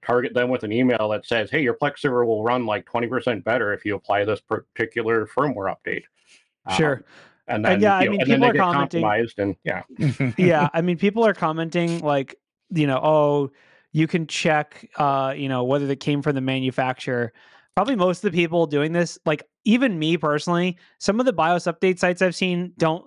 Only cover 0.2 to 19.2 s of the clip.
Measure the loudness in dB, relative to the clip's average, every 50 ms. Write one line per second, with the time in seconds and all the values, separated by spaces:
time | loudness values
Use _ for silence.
0.2 | 0 0 -2 0 0 0 -2 -4 -4 -2 0 2 2 2 2 2 0 -2 -2 -4
1.2 | -4 -2 -2 -2 -2 -2 -2 -2 0 0 0 0 -2 -4 -4 -2 -2 0 0 2
2.2 | 2 2 0 0 0 0 0 0 0 -2 -4 -4 -4 -4 -4 -4 -2 -2 -4 -2
3.2 | -2 -2 -2 -2 -2 -2 0 0 0 -2 -4 -4 -4 -6 -6 -4 _ -2 0 0
4.2 | 0 0 -2 -4 _ -6 -6 -6 -6 _ -4 -4 -4 -4 -2 -4 -2 0 0 0
5.2 | -2 -2 -2 -2 -2 -2 -2 -4 -4 -6 -6 -6 -8 -8 -8 -8 -10 _ _ _
6.2 | _ _ _ _ _ _ _ _ -8 -4 0 0 2 0 0 -4 -8 _ -20 -20
7.2 | -20 -20 _ _ -8 -6 -4 0 2 2 2 4 4 4 4 4 2 2 0 0
8.2 | 2 2 4 4 4 4 4 4 2 2 2 0 -2 -2 -2 -2 0 0 0 0
9.2 | -2 -4 -4 -4 -4 -4 -4 _ -6 -8 -8 -8 -8 -12 -6 -2 -2 -2 0 0
10.2 | -2 -2 0 2 4 4 4 4 2 0 0 0 0 0 0 0 0 0 2 2
11.2 | 2 2 2 0 -2 -2 -2 -2 -4 -2 -2 -2 -2 -2 -2 -2 -2 0 0 0
12.2 | -2 -6 -12 _ _ _ _ _ _ -6 -2 0 0 2 0 0 2 2 4 4
13.2 | 4 4 2 0 -2 -4 _ _ _ _ _ _ _ _ 0 0 0 2 0 -2
14.2 | -4 -4 -6 -2 0 2 2 2 0 -4 -10 -20 -20 -10 -4 0 0 2 2 0
15.2 | 0 -2 -4 -4 -4 -2 -2 -2 0 0 0 0 0 -2 -4 -4 -2 -2 -2 -2
16.2 | 0 -2 -2 -2 -2 -2 -2 -2 -2 -2 -2 -2 -2 -2 -4 -6 -6 -6 -4 -4
17.2 | -4 -6 _ _ _ _ _ _ _ _ -2 -2 0 0 2 2 2 0 0 0
18.2 | -2 -2 0 0 0 2 2 0 0 2 0 0 0 0 0 0 -2 -2 -4 -6